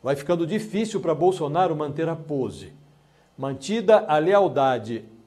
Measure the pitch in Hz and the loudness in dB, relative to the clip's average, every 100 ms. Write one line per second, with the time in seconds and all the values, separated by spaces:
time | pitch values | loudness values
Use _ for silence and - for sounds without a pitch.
0 | 127 143 - 175 170 214 214 190 220 196 | -2 -4 0 -2 0 -4 -4 -4 -2 -4
1 | - 151 175 185 147 156 185 151 151 143 | -2 2 2 2 -2 0 0 0 -6 -4
2 | 160 160 151 147 113 - 95 - _ _ | -4 -4 -6 -4 -4 -8 -18 -20 _ _
3 | _ _ _ - 135 135 - 220 202 214 | _ _ _ -10 -8 -8 -4 -2 6 6
4 | 208 151 160 202 202 143 135 123 110 113 | 6 2 4 4 4 2 2 0 -4 -8
5 | - - | -10 -20